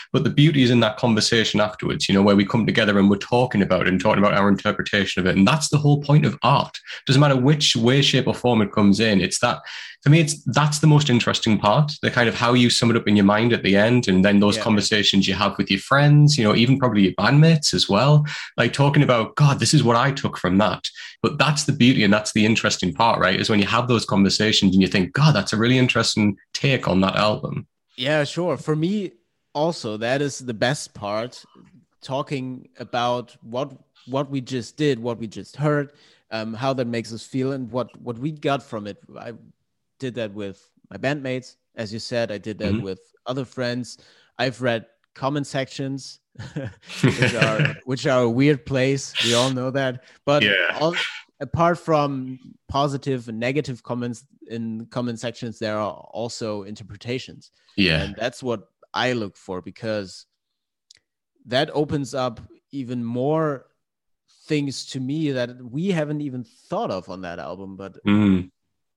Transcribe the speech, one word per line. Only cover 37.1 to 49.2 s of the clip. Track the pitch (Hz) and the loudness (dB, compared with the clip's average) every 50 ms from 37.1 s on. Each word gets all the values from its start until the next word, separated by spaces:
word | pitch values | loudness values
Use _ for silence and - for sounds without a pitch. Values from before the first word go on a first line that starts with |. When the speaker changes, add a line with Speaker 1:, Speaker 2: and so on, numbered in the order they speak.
| 117 | -12
Speaker 2:
us | 107 - | -14 -14
feel | - - 135 131 131 139 | -8 -6 -4 -4 -4 -4
and | 135 131 113 | -6 -10 -8
what, | 107 127 120 107 - - | -6 -6 -8 -8 -10 -14
what | 113 123 120 113 | -14 -12 -10 -8
we | 127 160 156 | -8 -10 -8
got | 151 147 151 139 139 - | -6 -4 -2 -2 -2 -4
from | - - 110 101 | -8 -12 -12 -10
it. | 104 98 - _ - - 113 | -12 -14 -16 _ -20 -20 -18
I | - 120 117 - - - _ _ _ _ _ _ _ _ _ _ | -18 -18 -18 -20 -20 -20 _ _ _ _ _ _ _ _ _ _
did | - 131 110 | -10 -10 -8
that | 123 113 107 98 | -6 -8 -8 -8
with | 104 101 98 92 - _ _ _ _ _ _ | -10 -10 -10 -12 -14 _ _ _ _ _ _
my | - | -10
bandmates. | 98 92 131 147 151 135 131 127 127 127 - - _ _ _ _ | -6 -4 -4 -4 -4 -4 -6 -8 -8 -8 -12 -20 _ _ _ _
As | - 117 98 104 | -12 -10 -10 -10
you | 113 | -12
said, | - - 127 117 117 101 | -10 -6 -4 -4 -4 -4
I | 104 101 | -6 -8
did | 95 110 107 - | -8 -10 -8 -6
that | 107 98 101 | -4 -2 -2
Speaker 1:
Mm-hmm. | 113 98 | -2 -4
Speaker 2:
with | 98 95 92 _ _ _ _ _ | -6 -10 -12 _ _ _ _ _
other | - 127 135 131 | -8 -6 -6 -8
friends. | - - - 127 120 123 123 120 - - - _ _ _ _ _ _ _ - | -8 -8 -8 -6 -6 -6 -6 -8 -10 -14 -20 _ _ _ _ _ _ _ -4
I've | 120 135 117 107 127 | -4 -4 -4 -4 -2
read | 123 117 113 95 - _ _ _ _ _ | -2 -2 -2 -4 -10 _ _ _ _ _
comment | - - 135 143 147 143 | -8 -6 -4 -4 -4 -6
sections, | - - 143 135 - - - 139 135 135 135 131 - - - _ _ _ | -6 -6 -6 -6 -8 -8 -10 -10 -8 -10 -10 -12 -16 -20 -20 _ _ _
<laughs> | - 110 - - 151 135 110 - _ _ - - - - | -20 -18 -14 -12 -12 -12 -12 -12 _ _ -18 -4 0 0
which | 123 - - 131 117 113 | 2 2 2 0 0 0
Speaker 1:
<laughs> | |
Speaker 2:
are, | 113 110 110 110 110 151 - - - - | -2 -2 -2 -2 -2 -2 -4 -6 -8 -10
which | - 131 131 - | -8 -8 -4 -2
are | 151 131 127 123 | 0 0 2 2
a | 117 | 0
weird | 117 123 135 147 151 131 - | 2 2 2 2 2 0 -4
place. | - 135 131 127 135 139 139 - - - - | -6 -4 -2 0 0 -2 -4 -6 -8 -8 -4